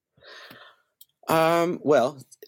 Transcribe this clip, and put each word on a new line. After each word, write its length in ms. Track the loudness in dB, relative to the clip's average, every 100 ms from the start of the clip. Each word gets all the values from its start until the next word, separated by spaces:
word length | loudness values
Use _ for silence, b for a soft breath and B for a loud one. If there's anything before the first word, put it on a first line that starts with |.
| _ B B B B B B B B B -20 _ -2
Um, 520 | 0 2 2 -2 -4
well, 360 | 0 2 2 -4 -16 -20